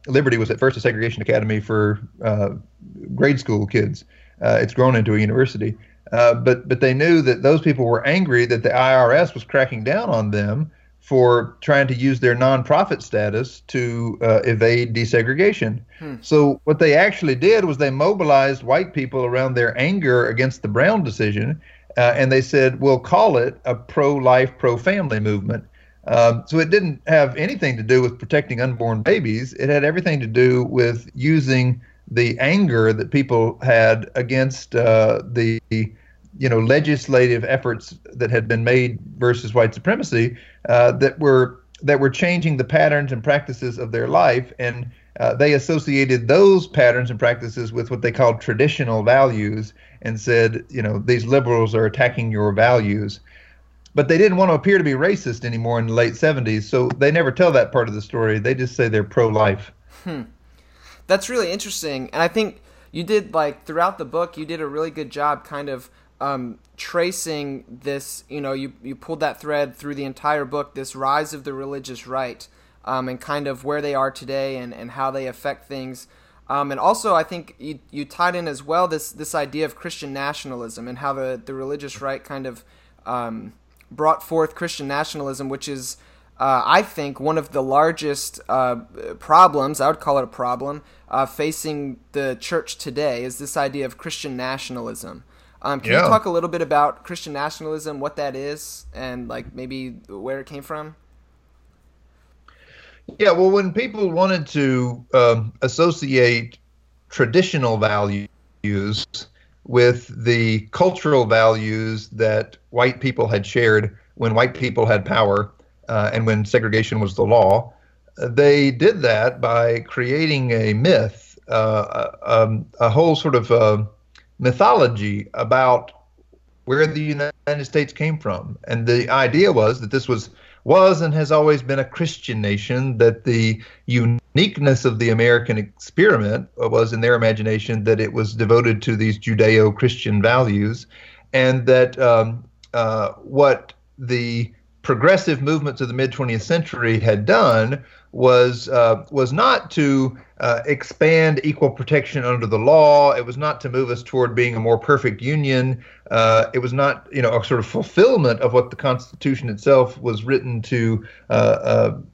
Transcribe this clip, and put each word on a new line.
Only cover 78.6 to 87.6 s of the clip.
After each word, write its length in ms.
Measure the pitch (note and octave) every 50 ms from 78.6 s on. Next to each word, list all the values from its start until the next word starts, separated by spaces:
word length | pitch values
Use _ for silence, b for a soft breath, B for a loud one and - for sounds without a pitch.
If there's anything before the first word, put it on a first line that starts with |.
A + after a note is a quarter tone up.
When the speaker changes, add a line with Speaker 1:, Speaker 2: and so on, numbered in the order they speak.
| C#3
Speaker 2:
well 240 | D3 D#3+ F3 F#3 E3+
this, 240 | D#3+ D3+ - -
this 200 | - D3+ D3+ -
idea 320 | - D#3 C#3+ C3+ C#3 D3+ D#3
of 120 | D3 -
Christian 360 | - - E3+ - - D#3 C#3
nationalism 760 | C3+ C#3 C#3 C#3+ D3 - - C3+ B2+ A#2+ A#2 A2+ A#2 A#2 A#2 B2
and 100 | B2 B2
how 140 | C#3+ C#3
the, 280 | C3+ C3+ C3 C3 B2+ A#2
the 120 | A2+ - C3+
religious 460 | C3 C3+ C#3 D3 D3 C#3+ C3+ - -
right 200 | C#3 C3+ C3+ C3
kind 240 | - - C#3+ C3+ C3
of, 180 | C3 A#2 - - b b b b b b b -
um, 460 | - B2 A#2+ A#2+ A#2 A2+ A2 G2+ G#2+ - _ _ _ _ _ _ -
brought 280 | - C#3+ D3+ D#3 D#3 -
forth 360 | - - E3 D#3+ D#3 D#3 -
Christian 320 | - F3 E3 - - C#3+ C#3
nationalism, 600 | C#3 D3 D#3 - - D3+ C#3 C#3 C3+ C3 C#3 C3+
which 200 | C3+ C#3 - D3
is, 280 | C#3 C3 B2+ - - b b b b b b b b -
uh, 220 | C3 C3+ C3 B2+ -
I 160 | - D#3 G3
think, 380 | G#3+ - - D#3+ C#3+ C#3+ C3 -
one 180 | C3+ D#3 D#3+ D#3
of 140 | C#3 -
the 100 | - C#3